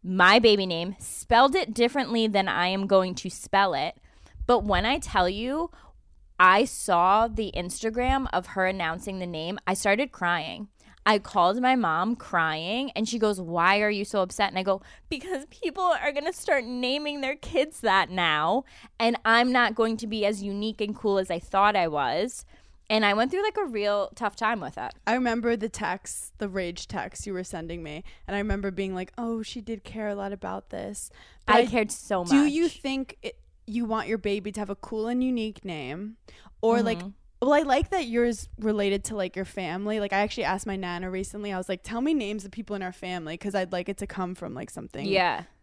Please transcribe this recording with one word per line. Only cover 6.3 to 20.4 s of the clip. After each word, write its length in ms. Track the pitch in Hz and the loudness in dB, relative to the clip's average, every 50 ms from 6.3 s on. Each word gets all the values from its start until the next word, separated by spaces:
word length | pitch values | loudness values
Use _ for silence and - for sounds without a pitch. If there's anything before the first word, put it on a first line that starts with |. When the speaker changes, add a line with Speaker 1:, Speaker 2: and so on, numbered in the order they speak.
| - _ | 4 _
Speaker 1:
I 240 | 180 185 185 202 254 | 8 8 8 8 4
saw 640 | 254 - - - - 185 170 175 185 196 214 226 233 | 2 -2 -8 -2 0 2 4 4 6 6 4 4 2
the 240 | 214 214 220 190 - | 0 -4 -4 -4 -4
Instagram 720 | - 175 180 - - - 226 220 240 247 254 269 269 262 226 | -4 -6 -4 -6 -4 -4 -4 -2 0 0 2 2 0 0 0
of 160 | - 185 180 - | -2 -2 -2 -2
her 180 | - 190 185 | -2 0 0
announcing 540 | 185 190 190 175 160 165 175 - 202 190 190 | 0 0 0 -2 -4 -4 -4 -6 -8 -6 -6
the 80 | 180 175 | -6 -6
name, 320 | 175 156 156 170 185 - _ - | -6 -6 -6 -6 -8 -6 _ -2
I 60 | 190 | -2
started 400 | 190 - 208 196 220 285 277 - | 0 2 2 4 4 2 -2 -4
crying. 560 | - 185 175 175 170 151 156 92 - 208 202 _ _ _ - - _ - | -4 0 0 0 0 -2 -6 -10 -12 -12 -16 _ _ _ -20 -20 _ 2
I 140 | 202 220 202 | 4 4 4
called 420 | 208 - - 208 185 180 202 240 | 2 0 2 4 6 6 4 4
my 140 | 247 254 262 | 4 4 4
mom 400 | 254 226 170 156 165 180 214 233 | 4 2 0 2 0 0 0 -2
crying, 760 | - - - - 175 165 160 156 156 165 175 208 240 269 277 | -4 -6 -2 0 0 2 2 0 -4 -4 -4 -4 -4 -4 -4
and 180 | - - 220 214 | -4 -4 -4 -4
she 100 | 233 233 | -2 0
goes, 220 | 214 214 208 190 | 0 0 0 -2
"Why 400 | 185 165 170 170 170 185 196 208 | -4 -4 0 4 4 6 6 6
are 80 | 214 208 | 4 2
you 160 | 208 202 202 | 0 -2 -4
so 160 | - - 208 | -2 0 -2
upset?" 280 | 185 185 - - 208 196 | -2 -2 0 0 0 0
And 80 | - 185 | 0 -2
I 60 | 190 | 0
go, 180 | 196 190 196 - - - - - - | 0 0 0 -2 -16 -20 -20 -10 -8
"Because 360 | 330 277 269 370 370 269 277 - | -8 -8 -6 -6 -6 -6 -6 -10
people 340 | - - - 339 277 381 370 | -16 -8 -8 -6 -4 0 2
are 280 | 359 320 - - 294 285 | 2 2 2 0 -2 -2
gonna 200 | 285 294 320 359 | -2 -4 -4 -6
start 300 | - - - 330 277 240 | -6 -2 0 0 0 0
naming 560 | 220 247 247 247 247 269 294 302 294 285 285 | -2 -4 -4 -2 -2 -2 -2 -2 -4 -6 -4
their 140 | 269 262 285 | -4 -6 -6
kids 460 | 285 - - - 277 285 311 - - | -6 -10 -4 0 0 0 0 -2 -4
that 280 | - 220 190 196 175 127 | 0 4 4 4 4 2
now, 540 | 180 185 175 165 156 151 151 165 196 262 269 - - - - - _ _ | 0 0 2 2 2 2 2 2 2 0 -2 -4 -18 -20 -20 -20 _ _
and 180 | 233 226 240 - - | 0 0 0 2 2
I'm 260 | 226 226 233 240 254 | 4 4 6 6 4
not 240 | 247 254 240 214 220 | 4 4 2 2 2
going 220 | 220 226 226 226 214 | 2 0 0 0 -4
to 100 | 226 214 | -6 -6
be 180 | 214 220 202 | -4 0 0
as 160 | 202 214 202 | 0 0 -2